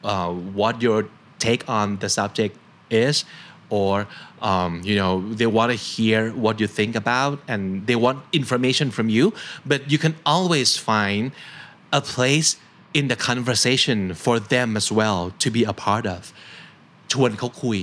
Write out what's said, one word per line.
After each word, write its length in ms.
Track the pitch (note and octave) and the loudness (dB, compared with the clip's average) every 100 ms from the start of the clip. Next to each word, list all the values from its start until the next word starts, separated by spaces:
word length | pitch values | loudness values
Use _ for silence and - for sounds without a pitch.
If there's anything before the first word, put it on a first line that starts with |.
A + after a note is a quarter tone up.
| G#2 | -2
uh, 180 | G2 F2 F2+ F2+ G2 | -2 -2 -4 -6 0
what 140 | G#2+ A#2 A#2+ | 0 2 2
your 140 | G#2+ G2+ - - - A2+ | 2 0 -12 -20 -4 0
take 160 | A#2 - A2 | 0 0 -2
on 80 | G2+ G2 | 0 -2
the 60 | G2+ - | -2 -2
subject 340 | G#2 - G#2+ - - - - A2+ B2+ | -2 0 -2 -4 -20 -20 0 2 2
is 100 | D3 - - - - - G#2 | 0 -4 -16 -20 -20 -4 0
or, 140 | G2 G2 G#2 - - - A2 | 2 0 -4 -12 -20 -6 0
um, 200 | F#2+ F2+ E2+ F#2 | 0 0 -4 0
you 60 | G2+ | 2
know, 120 | F#2+ F#2 G2+ A2 | 2 0 -2 0
they 100 | A#2 A2 | 2 4
wanna 220 | A#2 B2 - | 2 0 -4
hear 260 | - A2 A2 A2 A#2+ A2 | 0 2 2 0 0 -2
what 100 | A2 | 0
you 60 | G#2 - | -2 0
think 140 | G#2+ A#2 | -2 0
about 300 | A#2+ B2 C#3 C#3 - | 0 0 0 -2 -6
and 100 | A2 F#2+ G2 G#2+ | -4 -4 -4 0
they 80 | A#2+ A#2+ | 2 2
want 120 | C#3 - E3 | 0 -4 -2
information 460 | A#2 B2 B2+ C3 C#3 A2+ | 0 0 2 0 -2 0
from 100 | A2+ A2 | 2 4
you, 80 | F3+ - - - - | 2 0 -16 -14 -2
but 80 | C#3+ C3+ | -2 0
you 60 | C#3+ D#3+ | 0 0
can 80 | D#3 D3+ | 0 0
always 360 | D#3+ F3+ D#3 A#2+ - - | 2 2 2 2 0 0
find 320 | A2 G2+ G2+ B2+ - - - - - - C#3+ | 2 2 0 -4 -8 -20 -20 -20 -20 -2 -2
a 20 | - - | -2 0
place 340 | B2+ D3+ D#3 - - - - D3+ | 2 2 2 -2 -12 -20 -4 -2
in 60 | C#3 | 0
the 60 | A#2 - | -2 -2
conversation 680 | B2 A#2+ A2 B2 C3 - A2 F#2 E2+ - | -2 0 0 2 2 2 0 -2 -2 0
for 100 | A#2 G2+ | 0 2
them 160 | B2+ B2 G#2+ | 0 0 -2
as 60 | - G#2+ | 0 0
well 200 | A2 F#2+ F2 - | 2 0 -2 -4
to 40 | B2+ A2+ | -2 0
be 40 | G#2 | 0
a 20 | G2+ - | 0 0
part 200 | G#2+ G#2+ F2+ | 0 0 -8
of 40 | - - - - - - - - - | -12 -20 -20 -20 -20 -20 -20 -20 -6
ช 20 | C3 | 2
ว 40 | B2+ | 2
น 20 | G#2+ | 0
เ 20 | |
ข 20 | B2 | -8
า 40 | - | -4
คุ 20 | B2+ | -2
ย 20 | G#2 | -2